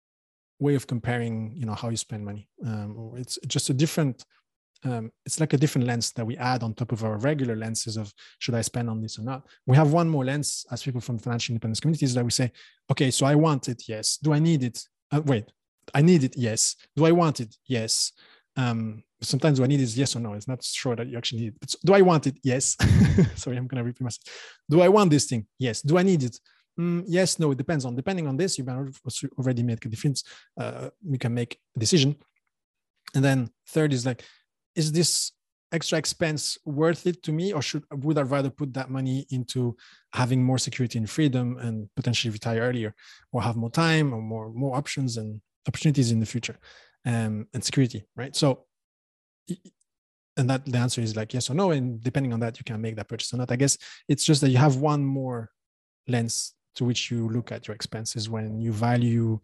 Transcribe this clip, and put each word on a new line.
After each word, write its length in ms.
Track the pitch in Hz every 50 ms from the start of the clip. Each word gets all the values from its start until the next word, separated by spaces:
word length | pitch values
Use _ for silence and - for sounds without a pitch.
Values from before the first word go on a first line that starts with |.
| _ _ _ _ _ _ _ _ _ _ _ -
way 160 | 143 143 143
of 120 | 131 -
comparing, 680 | - 131 117 - 123 120 120 117 117 113 110 110 107 110
you 100 | - 123
know, 80 | 113 107
how 140 | - - 117
you 80 | 113
spend 280 | 110 - - 113 104 104
money. 240 | 101 101 104 101 _ _ - 262
Um, 480 | 117 107 107 104 104 107 113 113 113 120
it's 220 | 123 127 - - - -
just 240 | 127 - 143 - -
a 40 | 139
different, 520 | 127 160 156 - 175 156 135 117 - - _ _ _ _ _ _ _ _ _ _ _ -
um, 280 | 131 120 113 110 117 - _ -
it's 140 | - - -
like 140 | 156 - -
a 40 |
different 300 | 131 151 143 - 139 120
lens 240 | 127 120 117 - - -
that 120 | - 117
we 100 | 110 127
add 260 | - 123 123 127 117 117
on 100 | 113 107
top 180 | - 123 -
of 120 | 123 107 113
our 140 | 107 107
regular 380 | 104 113 143 156 143 135 120 110
lenses 420 | 110 110 113 113 - - 113 107
of 140 | 110 107 101 - - - - - -
should 160 | - - 120
I 80 | 113 107
spend 260 | - - 123 120 117
on 120 | 110 110
this 180 | 110 110 - -
or 40 | 110
not. 240 | 127 135 131 - _ _ _ -
We 100 | - 127
have 180 | 147 160 143 151
one 160 | 175 170 165
more 160 | 160 143 127
lens 400 | 127 139 147 135 - - - - -
as 120 | 120 117 -
people 180 | 139 123 123
from 180 | - - 123 110
financial 340 | - 127 117 117 - - 120
independence 260 | 110 - 113 110 -
communities 340 | - 151 165 147 147 131 123
that 100 | 127 120
we 60 | 120
say, 200 | - - 127 120 - - - - _ _ _ -
"Okay, 200 | 139 - 147 131
so 140 | - - 139
I 100 | 135 147
want 340 | 147 160 160 147 127 - -
it, 140 | 120 - -
yes. 300 | - 110 107 107 - -
Do 160 | - 143 156 147
I 60 | 147
need 240 | 160 170 165 139 127
it? 140 | 117 - - - _ _ _ _ -
Uh, 100 | 143 147 156
wait, 200 | 139 131 104 104 - _ _ _ _ _ _ _ - -
I 80 | 135
need 220 | 151 175 185 156 131
it, 120 | 127 -
yes. 380 | 135 117 110 110 107 - - - _ - _ -
Do 100 | 143 160
I 60 | 160
want 280 | 170 175 170 156 - -
it? 160 | 120 107 - _ _
Yes." 440 | - 131 113 110 107 - - - - - _ - - - _ _ _ -
Um, 480 | 139 127 120 117 113 113 110 107 110 - _ _ -
sometimes 360 | 113 - - 127 - 156 143
do 60 | 131 127
I 40 |
need 120 | 123 147 139
it 100 | 131 117
is 80 | 110
yes 180 | 127 139 - -
or 40 | 117
no. 140 | 117 110 104
It's 140 | 104 -
not 160 | - 131 123 -
sure 320 | - - - - 131 117
that 120 | 110 120
you 100 | 127 123
actually 240 | 117 - - 120 113
need 120 | 117 107 -
it. 60 | -
But 160 | - - - - -
do 80 | 160 196
I 80 | 202
want 240 | 185 180 170 147 -
it? 100 | 139 131 - -
Yes. 320 | 131 123 139 - - - - - - - - 202
<laughs> 280 | - - - 160 - -
Sorry, 220 | - - 127 123
I'm 100 | 123 127
gonna 160 | 123 135 123 117
repeat 200 | 120 120 - 127
myself. 220 | 120 - - - - - - - - - _ _ -
Do 120 | 143 170
I 80 | 175 185
want 220 | 196 214 202 170
this 140 | 147 139 -
thing? 220 | - 131 113 101 _ _ -
Yes. 220 | 131 123 107 -
Do 160 | - 143 165
I 60 | 180 180
need 200 | 196 185 156 127
it? 160 | 120 113 - _ _ _ _ _ _ _ -
Mm, 240 | 170 175 175 175 -
yes, 320 | 226 170 180 190 170 - -
no, 120 | 160 147
it 60 | 135
depends 280 | 127 139 - 165 147 127
on, 100 | 127 120
depending 320 | 135 135 190 196 180 160
on 100 | 139 131
this, 200 | 131 185 190 -
you 60 | - 127
can 120 | 131 127
al-, 520 | 131 143 135 135 - - 123 - - - 135 - -
already 240 | 127 131 127 117 120
make 200 | 120 113 - -
a 40 | 117
difference. 340 | 110 - - 147 131 - - - - - - _ - -
Uh, 300 | 120 113 120 123 127 127 - _
you 160 | 214 165 135
can 160 | 123 - 117 120
make 240 | 120 120 - - _ _ _ -
a 40 | 120
decision. 360 | 110 - 190 160 135 143 147 - _ _ _ _ _ _ _ _ _ _ _ _ _ _ _ _ - - -
And 80 | 139 135
then 260 | 139 135 131 120 110 _ _ _
third 260 | - - 160 156 147 139
is 120 | 123 117
like, 180 | 131 120 - - - - _ _ _ _ _ _ _ -
is 160 | 175 151 156
this 400 | 151 175 160 - - - - - - _ _ _ _ _ _ -
extra 260 | 165 165 - - 175
expense 600 | 160 139 - - - 175 156 156 139 - - - - -
worth 420 | 165 143 143 160 165 165 - -
it 160 | 180 170 - -
to 80 | -
me? 200 | 156 160 180 202
Or 120 | 196 147 123
should, 200 | - - 147 - -
would 280 | 143 139 127 156 156 151
I 20 |
rather 300 | 139 123 143 139 135 135
put 240 | - - 151 135 123
that 160 | 135 131 131
money 340 | 131 135 131 131 131 135 143 -
into 440 | 135 127 120 - - 127 123 120 117 - - - - _ _ _ -
having 300 | - 127 117 131 127 127
more 160 | 127 131 123
security 400 | - 131 - - 127 113 - 117
and 100 | 110 101
freedom 480 | - - 156 143 123 127 123 120 127
and 320 | 123 120 117 113 110 107 - -
potentially 360 | - 117 123 117 - - 117
retire 300 | 104 107 - 117 113 113
earlier 320 | 117 123 123 120 110 104 - _ - - - - _ _
or 100 | - 120
have 140 | - 120 113
more 160 | 117 113 117
time 420 | - 165 165 160 160 156 151 139 120
or 80 | 110
more, 300 | 110 107 113 110 110 110 113
more 220 | 120 139 139 -
options 420 | 139 143 - - 143 135 123 113
and 240 | 117 110 107 107 107 - _ _ _ -
opportunities 440 | - - - - 160 139 139 127 117
in 80 | 117 110
the 60 | 110
future, 320 | - - 120 - - - - _ - - - _ _ _ _ -
um, 420 | 123 117 117 113 110 107 107 - - -
and 100 | 117 -
security, 420 | - - 143 131 117 - 107 - _ -
right? 200 | 120 120 143 -
So, 300 | - 160 139 127 - _ _ _ _ _ _ _ _ _ _ _ _ _ _ _ _ _ -
y-, 80 | 175 - - - _ _ _ _ _ _ _ _ _ _ _ _ -
and 120 | - 131 123
that 160 | 135 127 135
the 120 | 135 123
answer 240 | 123 120 127 - 123
is 140 | 113 110 107
like 180 | 107 110 - -
yes 160 | 127 - -
or 60 | 127
no. 160 | 175 202 185
And 300 | 156 135 123 127 120 113
depending 320 | 113 127 - 139 139 127 117
on 60 | 113
that, 180 | 120 117 117 -
you 40 | -
can 160 | - 113 107
make 160 | 113 113 110
that 100 | 107 104
purchase 260 | - 120 110 - - -
or 40 |
not. 140 | 127 127 -
I 40 | 123
guess 220 | 123 139 139 - - - - - - _
it's 180 | - 147 - -
just 160 | - 156 139
that 80 | 151 135
you 80 | 127
have 180 | 123 151 151 131
one 280 | 127 147 151 151 147 139
more 460 | 135 135 135 131 127 123 117 113 - _ _ _ _ _ _ _ _ _ _ _
lens 460 | - 123 120 117 113 - - - - _ _ _ _ -
to 100 | - 127
which 240 | 123 117 - - -
you 180 | 123 117 113 110
look 220 | 113 120 117 -
at 160 | 110 110 -
your 60 | - 107
expenses 560 | 107 - - - 110 110 - - 117 107 110
when 300 | 113 110 110 110 110 110
you 120 | 113 117
value, 680 | 110 104 117 120 123 120 120 120 117 117 117 113 110 107